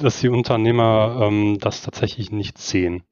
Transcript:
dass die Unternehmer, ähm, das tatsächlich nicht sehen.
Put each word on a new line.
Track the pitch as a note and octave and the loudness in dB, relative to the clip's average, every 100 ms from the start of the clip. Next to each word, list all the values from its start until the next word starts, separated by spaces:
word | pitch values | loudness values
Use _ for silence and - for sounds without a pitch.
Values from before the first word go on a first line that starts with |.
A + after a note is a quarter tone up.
dass | C#3 - | -2 0
die | B2+ | 0
Unternehmer, | B2 A#2+ A#2 A2+ A#2+ A2+ A2 A2 B2 | 0 0 0 2 4 4 4 2 2
ähm, | G#2 G#2 G#2 G2+ | 0 2 2 0
das | G#2 - | -2 -6
tatsächlich | - - A#2 - F#2+ | -8 -6 -4 -4 -8
nicht | G#2 G2+ - | -6 -8 -10
sehen. | - G2 F2+ F2 - | -4 0 0 -2 -4